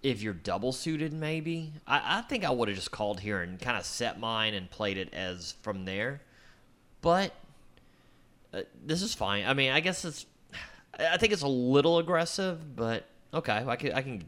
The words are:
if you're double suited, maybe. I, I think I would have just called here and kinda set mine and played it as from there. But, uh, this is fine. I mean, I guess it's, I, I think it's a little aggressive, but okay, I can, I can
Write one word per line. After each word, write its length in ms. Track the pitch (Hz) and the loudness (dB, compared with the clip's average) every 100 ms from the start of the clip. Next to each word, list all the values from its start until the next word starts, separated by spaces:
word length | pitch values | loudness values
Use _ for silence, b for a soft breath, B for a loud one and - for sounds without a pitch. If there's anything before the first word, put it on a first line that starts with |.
if 200 | 139 113 | 0 0
you're 120 | 107 | -2
double 400 | 92 80 92 120 | -6 -2 -2 -2
suited, 400 | 127 - 156 156 | -2 -2 -2 -2
maybe. 600 | 156 156 160 156 165 160 151 - | -4 -4 -4 -2 -4 -6 -12 2
I, 300 | 143 - 190 | 2 4 0
I 40 | |
think 200 | 233 262 | 0 -2
I 60 | 175 | 0
would 180 | 127 110 | 2 2
have 80 | 95 | 0
just 160 | - | -4
called 280 | - 104 101 | -2 -2 -2
here 220 | 98 101 | -2 -2
and 160 | 87 92 | -2 -4
kinda 240 | 120 113 | -2 -2
set 360 | 87 - 117 - | -2 -4 -4 -2
mine 360 | 113 113 110 104 | -2 0 0 -2
and 140 | 92 | -6
played 280 | - 104 98 | -4 -2 -2
it 160 | 92 | -4
as 400 | - 92 92 85 - | -4 -6 -6 -10 -10
from 240 | - 98 92 | -8 -6 -4
there. 360 | 95 113 143 - b b b b _ _ - | -4 -4 -6 -14 b b b b _ _ -2
But, 320 | 170 175 190 - - - - - b b b b b b - | 4 4 2 -4 -20 -20 -20 -20 b b b b b b -12
uh, 120 | - - - | -10 -10 -12
this 200 | - 160 | -4 -2
is 100 | 202 | -2
fine. 320 | - 98 101 101 | -2 0 0 2
I 80 | |
mean, 180 | 139 131 | 2 4
I 80 | 135 | 4
guess 240 | 165 180 | 2 -2
it's, 220 | 175 151 - _ - B B B B - | -6 -8 -14 _ -18 B B B B -2
I, 160 | 160 | 2
I 40 | 175 | 4
think 160 | 220 | 4
it's 100 | 202 | 4
a 40 | 143 | 2
little 520 | 127 123 135 147 170 | 2 6 8 8 6
aggressive, 760 | 165 170 170 - 190 170 156 127 | 6 2 2 0 -2 -2 -8 -4
but 300 | 113 113 - - - | 0 0 -4 -20 -6
okay, 320 | 151 156 107 127 | -4 0 0 0
I 100 | 120 | -2
can, 180 | 135 | 0
I 80 | - | -2
can 260 | 135 117 | -2 -6